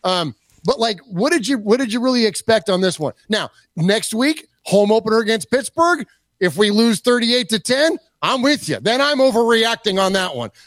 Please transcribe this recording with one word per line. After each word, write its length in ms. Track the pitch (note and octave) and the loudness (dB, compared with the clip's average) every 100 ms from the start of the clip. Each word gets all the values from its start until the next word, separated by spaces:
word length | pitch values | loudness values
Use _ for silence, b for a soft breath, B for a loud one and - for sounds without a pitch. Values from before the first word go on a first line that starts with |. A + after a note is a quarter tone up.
Um, 320 | F#3 F#3 D#3+ A2+ _ _ | -2 -2 -2 -8 _ _
but, 140 | E3 B3 | -4 -2
like, 220 | A3+ G3+ | -2 -4
what 320 | - F3 C4 | -8 -4 0
did 160 | E4+ G3+ | 0 0
you, 100 | C4+ | -4
what 200 | G#3 A#3+ | 0 0
did 140 | C4 | 0
you 80 | A#3 | -2
really 260 | B3+ B3 A3 | 0 0 0
expect 440 | - - A3 - | -2 0 0 0
on 100 | F#3 | 0
this 180 | F#3+ E3 | 0 -2
one? 140 | D3 - b | -6 -8 b
Now, 220 | G#3 D3+ _ b | -4 -4 _ b
next 400 | - E3+ G#3+ - | -4 0 0 -2
week, 320 | A3 C4+ D#4+ - _ | -2 -2 -2 -8 _
home 300 | - G3 G3+ | -2 2 4
opener 260 | A3 A3 A3 | 2 2 0
against 320 | G#3+ A3+ - | 0 -2 -2
Pittsburgh. 560 | B3 - - E4+ E4+ A#3 b b - | -4 -2 0 2 0 -4 b b -4
If 180 | F#3 C#3+ | -2 0
we 120 | G#3 | 2
lose 300 | G#3 A#3 G#3 | 4 2 2
thirty-eight 480 | - A#3+ A#3 B3 A#3+ | 2 0 2 0 -2
to 100 | A3 | -4
ten, 400 | - B3+ D#4+ F#4 _ _ | -2 0 0 -2 _ _
I'm 220 | D#3 B3+ | -2 0
with 260 | B3+ D4 - | 0 0 -2
you. 100 | A#2+ | -4
Then 220 | C#3+ A#3+ | -2 0
I'm 180 | C#4+ D4 | 0 2
overreacting 800 | C4+ A3 A#3 A3+ A3+ A3+ G#3 F#3+ | 2 2 2 2 2 -2 -2 0
on 140 | F#3+ | 0
that 240 | G3 F#3 C3+ | 0 -2 -6
one. 140 | A2+ - | -10 -12